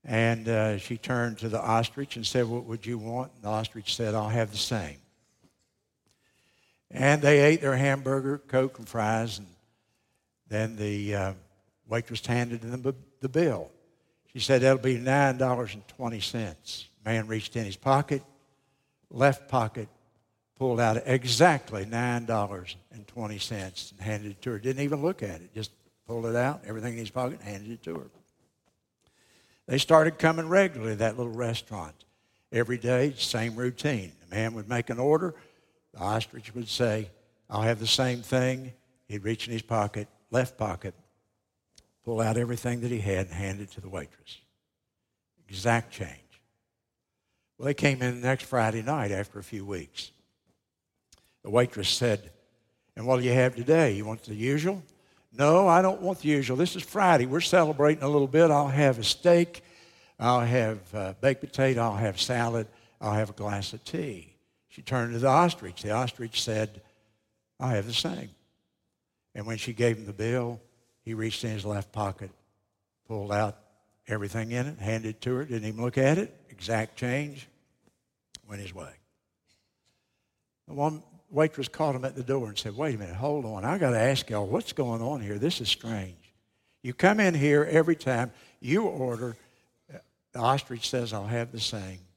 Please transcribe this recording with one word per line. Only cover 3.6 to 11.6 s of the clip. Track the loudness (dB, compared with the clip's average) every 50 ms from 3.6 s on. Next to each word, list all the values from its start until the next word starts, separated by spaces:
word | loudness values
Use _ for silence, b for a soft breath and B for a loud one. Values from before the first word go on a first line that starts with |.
| -4 -4 -10 -10 -8 -6 -4
said, | -2 -2 0 0
"I'll | 0 0 0
have | 0 0 0 -2
the | -2
same." | -6 -4 -2 -2 -4 -4 -6 -10 -14 _ _ _ _ _ _ _ _ _ _ _ _ _ _ _ _ _ _ _ _ _ _ _ _ _ _ _ _ _ _ _ _ _ _ _ _ _ _
And | -4 2 4 4 4 6 6
they | 8 8 10
ate | 8 8 6 6
their | 2 0 2
hamburger, | 4 4 2 2 0 0 -2 -2 0 0 -2 -4
Coke, | -4 _ 0 2 2 2 2 -4
and | -10 -18
fries, | -8 -4 -2 0 2 0 0 0 -4 -6 -10
and | -14 -18 -20 _ _ _ _ _ _ _ _ _ _ _ _ _ _ _ _ _ _
then | _ -4 -2 -2 -4 -4
the, | -6 -4 -4 -4 -4 -4 -4 -2
uh, | -2 -2 -4 -6 -8 -16 _ _ _